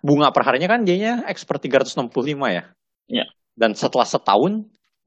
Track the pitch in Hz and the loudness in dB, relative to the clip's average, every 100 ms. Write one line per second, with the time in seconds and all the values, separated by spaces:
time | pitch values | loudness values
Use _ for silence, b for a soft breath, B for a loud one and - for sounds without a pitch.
0 | 143 147 147 - 123 127 180 240 196 180 | 0 4 4 2 2 0 0 0 2 0
1 | 214 240 - - - 143 135 131 135 - | -2 -4 -6 -10 -8 -8 0 0 0 -4
2 | 120 - 135 143 131 87 - _ _ _ | -4 -4 -4 -2 -2 -4 -6 _ _ _
3 | - 120 - _ _ - 113 101 135 127 | -8 -6 -6 _ _ -2 0 0 0 0
4 | 117 - - 101 165 214 208 _ _ _ | 0 0 2 2 2 -2 -8 _ _ _